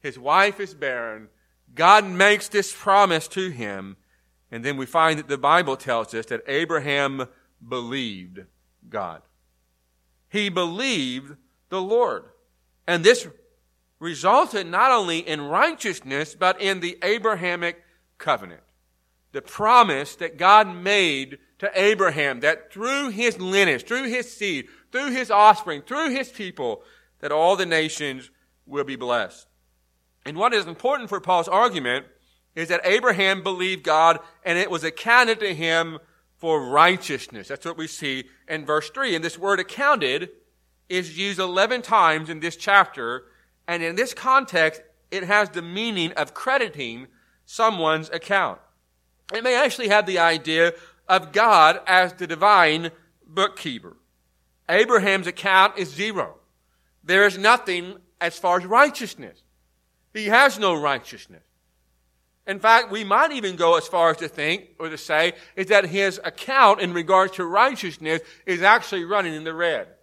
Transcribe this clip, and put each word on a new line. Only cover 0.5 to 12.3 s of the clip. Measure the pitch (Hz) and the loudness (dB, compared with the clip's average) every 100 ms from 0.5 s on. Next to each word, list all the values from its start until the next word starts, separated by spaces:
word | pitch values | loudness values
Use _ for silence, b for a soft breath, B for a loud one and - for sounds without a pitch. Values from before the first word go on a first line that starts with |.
| 202 | -2
is | 190 156 | -12 -8
barren. | 139 123 117 110 110 _ _ _ _ | -8 -6 -10 -12 -18 _ _ _ _
God | 123 170 214 196 | 2 6 6 6
makes | 180 196 208 - | 2 4 4 0
this | 208 190 | -4 -4
promise | - 208 196 196 165 - | -6 2 4 4 2 -4
to | 190 190 | -8 -8
him. | 127 107 98 95 98 _ _ _ _ _ | -8 -10 -10 -14 -20 _ _ _ _ _
And | 117 | -10
then | 127 139 | -8 -6
we | 131 | -2
find | 165 160 151 | 2 2 0
that | 131 | -6
the | 139 | -2
Bible | 143 170 156 135 | 2 2 2 -6
tells | 135 117 110 | -2 -4 -4
us | 113 110 | -10 -8
that | 113 - | -10 -4
Abraham | 139 165 160 143 143 139 135 123 b b _ 117 | -4 -2 -4 -2 -2 -2 -4 -10 b b _ -10
believed | 127 120 135 120 95 90 92 92 _ _ _ _ | -10 -8 -8 -8 -10 -18 -20 -20 _ _ _ _
God. | 107 90 80 _ _ _ _ _ _ _ _ _ _ _ | -10 -8 -12 _ _ _ _ _ _ _ _ _ _ _
He | 202 202 | -6 -4
believed | 180 175 180 269 214 131 127 139 147 _ _ _ | -2 -4 -4 -4 -4 -4 -8 -14 -20 _ _ _
the | 190 | -8
Lord. | 185 233 220 104 - | -2 0 0 -4 -12